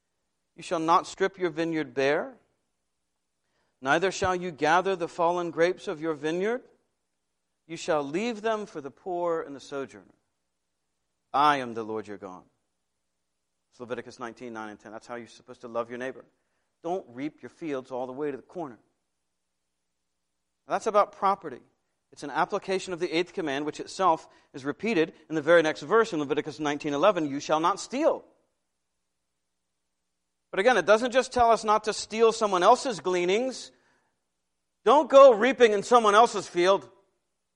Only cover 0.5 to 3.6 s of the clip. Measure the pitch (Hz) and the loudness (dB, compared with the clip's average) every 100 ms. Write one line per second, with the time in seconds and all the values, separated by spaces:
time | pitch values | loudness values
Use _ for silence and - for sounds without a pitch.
0.5 | - 156 170 160 180 - - 190 190 175 | -20 -8 -4 2 2 0 -4 -4 -2 -6
1.5 | 151 165 160 139 123 139 156 269 - _ | -4 -4 -4 -6 -2 0 0 -4 -14 _
2.5 | _ _ _ _ _ _ _ _ _ _ | _ _ _ _ _ _ _ _ _ _
3.5 | _ | _